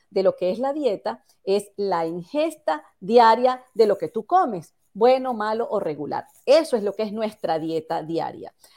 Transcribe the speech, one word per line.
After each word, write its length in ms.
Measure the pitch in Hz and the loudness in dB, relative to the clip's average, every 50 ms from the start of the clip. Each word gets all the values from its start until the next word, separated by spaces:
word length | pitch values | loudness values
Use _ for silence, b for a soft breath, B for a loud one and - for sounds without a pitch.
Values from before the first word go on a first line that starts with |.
| _ _ | _ _
de 120 | - 196 | -4 0
lo 140 | 190 185 180 | 2 2 0
que 140 | - - 180 | 0 -2 -4
es 80 | 196 226 | -2 -2
la 140 | 254 269 | -4 -4
dieta 520 | 285 311 294 240 196 - - 214 226 240 _ _ _ _ | -4 -2 -2 -2 -4 -2 -6 -8 -10 -10 _ _ _ _
es 300 | _ - 196 202 202 - _ | _ -2 -2 -2 -2 -6 _
la 300 | - 202 196 180 170 165 | -8 -4 -2 -2 -2 -2
ingesta 800 | 165 170 180 170 - - 294 311 330 311 - _ - 311 302 - _ _ _ | -4 -6 -8 -10 -6 -4 -4 -4 -4 -6 -6 _ -6 -6 -6 -8 _ _ _
diaria 640 | 196 180 226 240 233 226 226 226 247 254 254 254 - _ _ | -6 4 6 8 8 8 6 6 4 0 0 0 -8 _ _
de 120 | 196 226 | 2 4
lo 100 | 208 190 | 4 4
que 120 | - 165 156 | 0 -2 -6
tú 180 | - 220 208 | -6 -8 -4
comes, 480 | - 349 370 370 262 208 170 147 - _ _ _ _ | 0 2 2 2 2 -2 -8 -10 -14 _ _ _ _
bueno, 400 | _ 202 226 247 262 262 254 262 | _ 2 4 4 4 4 0 -4
malo 340 | 247 214 214 214 220 226 233 - | -6 -4 -4 -4 -2 -4 -4 -4
o 100 | - 202 | -4 -4
regular. 460 | 180 165 147 143 147 - - 120 - - _ _ _ | -4 -4 -6 -6 -6 -6 -6 -8 -8 -10 _ _ _
Eso 320 | - 269 320 311 302 262 | 4 4 4 4 2 -2
es 60 | 220 | -2
lo 120 | 196 202 196 | -2 -4 -4
que 80 | - | -4
es 100 | 220 208 | -6 -6
nuestra 460 | 202 220 220 214 214 _ - 165 160 160 | -4 -6 -6 -6 -8 _ -6 -4 -4 -4
dieta 440 | 156 160 165 160 156 - 180 160 | -4 -4 -6 -6 -6 -4 -6 -6
diaria. 500 | 156 156 165 156 - 123 113 - - - - b b b b | -6 -6 -6 -6 -6 -6 -8 -12 -16 -18 -20 b b b b